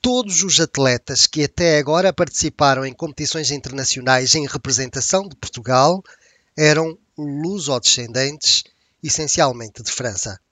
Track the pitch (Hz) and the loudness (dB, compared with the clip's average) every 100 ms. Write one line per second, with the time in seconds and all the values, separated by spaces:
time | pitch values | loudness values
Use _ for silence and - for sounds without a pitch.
0 | 254 247 208 - 190 160 160 - 135 123 | 0 0 0 -2 2 2 2 2 2 2
1 | - 135 - 156 143 - 170 151 135 160 | -2 0 0 2 -2 2 2 2 2 2
2 | 190 175 170 - 160 - 143 131 135 131 | 2 2 -2 -2 -6 2 4 4 -2 -8
3 | 165 - 147 160 139 143 - 135 131 135 | -10 -6 -6 -4 -4 -4 -8 -6 -4 -2
4 | 127 127 127 160 143 135 135 123 131 135 | 2 2 4 0 0 -6 -2 -2 -2 -4
5 | - 190 196 139 - - 113 127 147 185 | 0 -2 -2 -12 -14 -10 2 4 6 2
6 | - _ _ _ _ - 151 156 160 160 | -6 _ _ _ _ 2 4 4 0 -6
7 | _ - 147 143 165 202 143 127 - - | _ -10 -8 -4 -4 -4 -4 0 0 0
8 | 117 120 135 151 - - - _ _ _ | -2 -2 -2 -2 0 0 -2 _ _ _
9 | 156 - 147 - 143 120 110 - 110 - | -6 -4 -2 2 2 0 -12 -12 -10 -6
10 | 123 98 110 95 _ | -6 -6 -8 -12 _